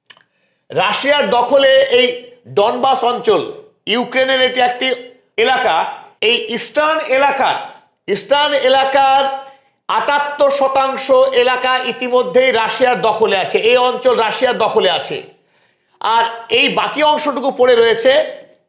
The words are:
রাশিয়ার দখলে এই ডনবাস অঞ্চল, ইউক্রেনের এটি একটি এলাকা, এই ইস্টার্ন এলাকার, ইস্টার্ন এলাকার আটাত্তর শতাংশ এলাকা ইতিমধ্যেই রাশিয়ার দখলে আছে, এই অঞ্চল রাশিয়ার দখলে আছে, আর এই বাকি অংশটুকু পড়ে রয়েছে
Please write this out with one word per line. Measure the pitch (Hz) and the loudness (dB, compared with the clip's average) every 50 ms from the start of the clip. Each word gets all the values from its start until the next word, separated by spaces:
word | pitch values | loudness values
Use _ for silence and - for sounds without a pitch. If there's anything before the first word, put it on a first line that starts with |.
| _ - - _ _ _ _ _ _ _ _ _ _ - | _ -20 -20 _ _ _ _ _ _ _ _ _ _ -6
রাশিয়ার | 123 151 185 208 208 - - 277 294 294 240 190 220 | -2 -2 -2 0 -2 -2 0 0 0 0 0 0 0
দখলে | - 226 247 277 277 269 262 269 269 - - 240 247 | 0 0 2 2 4 4 4 4 4 4 4 2 2
এই | 254 247 247 - - - - _ _ - 131 | 2 0 -2 -6 -12 -18 -20 _ _ -4 0
ডনবাস | 196 202 233 247 247 254 269 262 - 233 240 | 0 0 0 0 0 0 0 0 0 0 -2
অঞ্চল, | 233 214 - 220 202 156 120 - - - - - _ _ - 180 | -2 0 0 2 2 2 0 -4 -10 -14 -18 -20 _ _ -8 -4
ইউক্রেনের | 214 247 240 - 247 262 262 262 269 262 254 247 | -4 -4 -4 -2 -2 0 0 0 2 0 0 0
এটি | 254 254 247 247 | 0 0 0 0
একটি | 247 247 262 262 240 - - - - _ _ _ _ 208 233 | -2 -2 -4 -4 -4 -6 -8 -14 -20 _ _ _ _ -2 0
এলাকা, | 262 254 247 254 202 160 170 190 - - - - - _ _ - 233 | 0 0 0 0 0 0 -2 -2 -4 -8 -14 -18 -20 _ _ -2 0
এই | 240 233 - - 233 | 0 -2 -4 -6 -6
ইস্টার্ন | 226 - - - 294 302 311 311 311 302 220 262 | -6 -6 -4 -2 -2 0 0 -2 -2 -2 -2 0
এলাকার, | 262 277 277 277 262 233 170 131 - - - - - _ _ _ _ _ - | 0 0 0 0 0 -2 -2 -2 -4 -8 -14 -18 -20 _ _ _ _ _ -6
ইস্টার্ন | 202 - - - 277 285 294 294 294 269 240 254 | -6 -4 -2 0 0 0 2 0 0 0 2 2
এলাকার | 269 269 269 269 277 277 277 269 269 277 277 277 269 - - - - _ _ _ _ _ _ - | 2 2 2 2 2 2 4 4 4 2 2 0 -4 -8 -12 -16 -20 _ _ _ _ _ _ -4
আটাত্তর | 190 226 - 294 285 294 285 285 285 - 285 277 277 277 | -4 -2 -2 0 -2 -2 -2 -4 -2 0 0 0 2 0
শতাংশ | 269 262 269 269 269 269 262 214 - 277 262 254 269 269 262 247 | 0 0 0 0 0 0 -2 -4 0 2 4 4 4 4 2 2
এলাকা | 240 254 254 254 - 254 254 254 254 240 | 2 2 0 0 0 -2 -2 -2 -4 -6
ইতিমধ্যেই | - - 254 247 247 254 240 - 175 247 262 262 | -8 -6 -4 -2 0 0 0 2 2 2 2 2
রাশিয়ার | 214 226 220 220 - - 262 247 247 185 190 220 | 2 0 0 -2 -2 0 0 0 2 2 0 0
দখলে | - 220 220 196 196 190 170 | 0 0 0 0 0 0 -2
আছে, | - - 190 180 226 | -2 -2 0 2 2
এই | 247 247 247 254 | 2 2 2 0
অঞ্চল | 240 - - 254 233 220 220 | 0 0 0 2 2 2 0
রাশিয়ার | 208 - - 254 247 233 185 170 | -2 -2 -2 -2 -2 0 0 -2
দখলে | - - 214 190 180 170 151 | 0 0 0 0 0 0 -2
আছে, | - - 151 - - - _ _ _ _ _ _ _ _ _ _ _ _ _ - | -4 -8 -10 -10 -12 -14 _ _ _ _ _ _ _ _ _ _ _ _ _ -6
আর | - 208 226 233 226 233 - - - - 226 254 | -2 0 0 0 0 -2 -4 -10 -8 -4 -2 0
এই | 277 254 175 214 | 0 0 -2 -2
বাকি | 185 - - 277 302 302 | -4 -4 -2 0 0 0
অংশটুকু | 302 294 - 285 254 277 240 269 - - | 0 0 -2 -4 -4 -4 -4 -4 0 2
পড়ে | 247 254 247 | 4 4 4
রয়েছে | 226 226 226 220 220 - 262 269 311 311 - - - - - _ _ _ | 4 4 2 2 2 2 2 2 2 0 -2 -6 -16 -18 -20 _ _ _